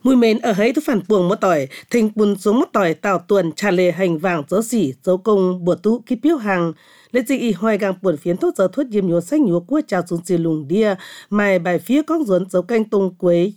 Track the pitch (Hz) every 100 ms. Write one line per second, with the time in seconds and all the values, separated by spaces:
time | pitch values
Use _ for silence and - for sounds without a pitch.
0 | 254 262 233 220 247 190 220 294 302 226
1 | - 208 180 214 196 160 135 - - 240
2 | 214 214 208 202 208 220 349 226 180 156
3 | 202 180 175 202 175 151 202 180 180 165
4 | 190 160 170 170 139 185 226 240 147 127
5 | - 185 202 208 185 180 175 170 208 240
6 | - 247 294 330 208 185 170 156 _ -
7 | _ 240 233 262 240 175 220 208 202 185
8 | 190 151 170 180 349 - 185 - 269 208
9 | 190 170 170 302 247 175 175 294 294 185
10 | 175 170 170 175 165 156 139 190 214 190
11 | - - - 208 202 185 175 170 - 277
12 | 311 320 247 180 185 180 180 233 214 208
13 | 190 180 180 175 185